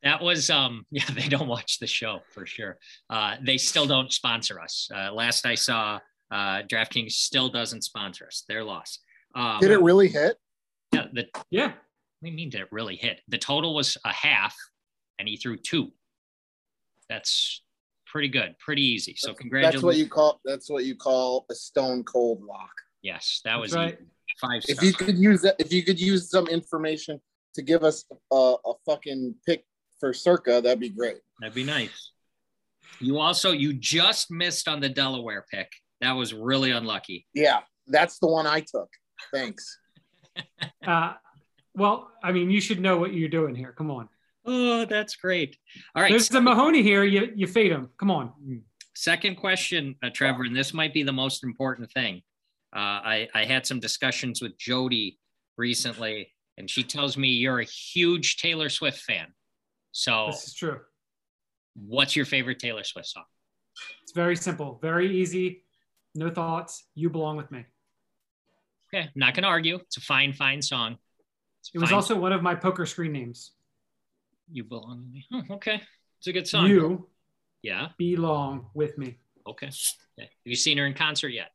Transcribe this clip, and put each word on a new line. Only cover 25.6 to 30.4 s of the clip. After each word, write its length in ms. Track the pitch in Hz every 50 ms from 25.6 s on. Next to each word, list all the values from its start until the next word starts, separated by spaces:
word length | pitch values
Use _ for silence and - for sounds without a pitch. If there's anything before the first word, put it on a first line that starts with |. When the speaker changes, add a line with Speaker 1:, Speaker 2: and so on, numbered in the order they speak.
| 156 143 160
Speaker 2:
you 100 | 180 170
could 180 | 175 190 165
use 300 | 175 190 196 185 175 -
some 160 | - 190 175
information 720 | 165 165 165 165 - - 160 156 156 156 151 - - 151 143 _ _ _ _ _ _ _
to 60 | - 139
give 200 | 131 160 165 156
us 220 | 156 156 156 - _ - - _ _
a, 240 | 135 135 131 127 127 120 _
a 80 | 113 120 - _
fucking 480 | - 151 143 - 147 139 131 127 123 113 _ _
pick 200 | - 170 160 _ _ _ _ _ _ _ _
for 120 | - 135 123
Circa, 480 | - - 175 175 170